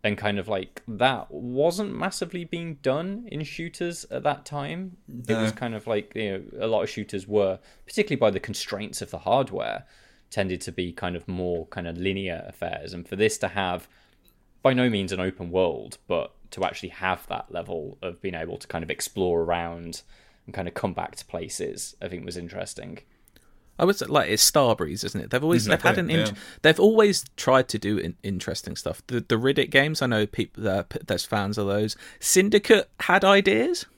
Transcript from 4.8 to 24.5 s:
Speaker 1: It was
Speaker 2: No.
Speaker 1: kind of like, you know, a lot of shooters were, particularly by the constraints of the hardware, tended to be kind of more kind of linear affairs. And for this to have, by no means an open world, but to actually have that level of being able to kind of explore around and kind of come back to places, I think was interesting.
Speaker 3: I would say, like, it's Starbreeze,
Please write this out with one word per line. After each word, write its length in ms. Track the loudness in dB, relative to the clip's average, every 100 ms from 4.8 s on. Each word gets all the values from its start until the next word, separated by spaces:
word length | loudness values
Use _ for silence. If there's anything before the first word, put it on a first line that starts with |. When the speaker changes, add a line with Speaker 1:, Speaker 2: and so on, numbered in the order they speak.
| -10 -14 -16 -14 -2
Speaker 1:
It 60 | 0
was 160 | 0
Speaker 2:
No. 40 | -2
Speaker 1:
kind 160 | -6
of 120 | -6 -2
like, 260 | -2 -2
you 180 | -6 -4
know, 320 | -4 -8 -4
a 20 | 0
lot 160 | 0
of 60 | 0
shooters 380 | -4 -6 -6 0
were, 300 | 2 2 0 -8 -20 -6
particularly 320 | -2 0 4
by 120 | 4
the 100 | 2
constraints 640 | -4 -8 -6 -6 -6 -8
of 80 | -8
the 80 | -6
hardware, 680 | 2 2 2 -2 -4 -6 -12 -20 _ _ _
tended 320 | -2 -2 -2
to 100 | -6
be 200 | -6 -6
kind 220 | -4 -6
of 140 | -6 -6
more 380 | -4 -2 -2 -6
kind 200 | -8 -8
of 120 | -4
linear 440 | -2 -2 -4 -8 -10
affairs. 460 | -8 -6 -6 -8
And 120 | -12 -10
for 80 | 2
this 200 | 2 2
to 100 | -4
have, 380 | -2 -2 -4 -8 _ _ _ _ _ _ _
by 100 | 2
no 160 | 4 4
means 240 | 2 0
an 80 | 0
open 300 | -2 -2 -2
world, 480 | 2 2 2 -8 -16 _
but 240 | -2 -2 _ -18
to 120 | -4
actually 240 | -4 -2 -12
have 380 | -10 -6 -6 -6
that 240 | -10 -8
level 460 | -10 -6 -8 -8 -10
of 180 | -10 -8
being 120 | -8
able 220 | -6 -8 -10
to 100 | -8
kind 160 | -8
of 80 | -6
explore 520 | -6 -6 -2 2 2
around 600 | 2 0 -2 -8 -12 -12 -16 -20 _ _ -14
and 60 |
kind 120 | -8 -6
of 80 |
come 180 | -4 -4
back 200 | -4 -6
to 100 | -10 -10
places, 680 | -8 -8 -6 -6 -6 -12 -10
I 60 | -10
think 160 | -8
was 120 | -10 -10
interesting. 640 | -10 -10 -10 -10 -12 -14 _ _ _ _ _ _ _ 0
Speaker 3:
I 60 |
would 120 | 2 2
say, 100 | 2
like, 220 | 2 2
it's 200 | 4
Starbreeze, 560 | 6